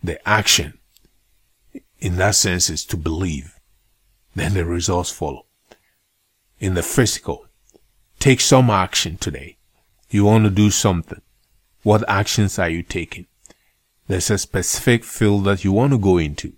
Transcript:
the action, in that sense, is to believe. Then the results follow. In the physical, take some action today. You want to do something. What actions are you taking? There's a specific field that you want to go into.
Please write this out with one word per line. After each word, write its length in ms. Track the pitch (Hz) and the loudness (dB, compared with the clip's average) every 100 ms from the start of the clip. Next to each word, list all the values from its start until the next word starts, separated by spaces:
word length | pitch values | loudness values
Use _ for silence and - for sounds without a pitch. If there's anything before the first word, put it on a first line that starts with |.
the 240 | 90 80 - | -8 -8 0
action, 500 | 107 101 - 76 - _ _ _ _ _ _ _ _ _ - _ _ | 0 2 0 -2 -12 _ _ _ _ _ _ _ _ _ -20 _ _
in 180 | 104 90 | -4 0
that 200 | 98 95 | 2 2
sense, 340 | 101 90 - | 0 0 -2
is 140 | 78 - | -4 -6
to 100 | 87 | -6
believe. 600 | 78 80 92 73 65 _ _ _ _ _ _ _ _ - | -4 -4 -4 -4 -10 _ _ _ _ _ _ _ _ -8
Then 180 | 76 | -2
the 100 | 95 | -2
results 460 | 85 87 87 90 87 | -2 -2 -2 -2 -4
follow. 360 | - 82 82 _ _ _ - _ _ _ _ _ _ _ _ | -6 -8 -8 _ _ _ -20 _ _ _ _ _ _ _ _
In 140 | 98 | -4
the 80 | 90 | -2
physical, 640 | - - 117 - - - - _ _ _ _ _ _ _ | -2 0 0 -2 -8 -10 -12 _ _ _ _ _ _ _
take 200 | 139 127 | 2 2
some 300 | - 131 123 | 4 4 4
action 460 | 101 92 - - 82 | 2 0 -4 -6 -6
today. 400 | - 71 73 _ _ _ _ _ _ | -8 -10 -16 _ _ _ _ _ _
You 140 | 101 | 2
want 200 | 104 110 | 4 6
to 60 | 107 | 4
do 200 | 98 107 | 4 2
something. 520 | - 107 87 - - _ _ _ _ _ _ | 4 0 0 -4 -16 _ _ _ _ _ _
What 260 | 107 107 - | 2 2 2
actions 480 | 101 101 - 101 - | 0 0 0 0 0
are 100 | 87 | -2
you 160 | 82 | -2
taking? 420 | 85 - 80 - 87 _ _ _ _ _ _ _ _ | -6 -8 -8 -14 -20 _ _ _ _ _ _ _ _
There's 240 | 95 - | -4 -2
a 80 | 101 | -2
specific 640 | - 98 90 - - 117 | -2 -4 -4 -2 2 0
field 420 | - - 107 101 | 0 -2 2 2
that 200 | 98 98 | 0 0
you 80 | 98 | 2
want 200 | 98 139 | 2 2
to 60 | 135 | 2
go 200 | 98 90 | 4 2
into. 340 | 78 73 - | 2 -6 -14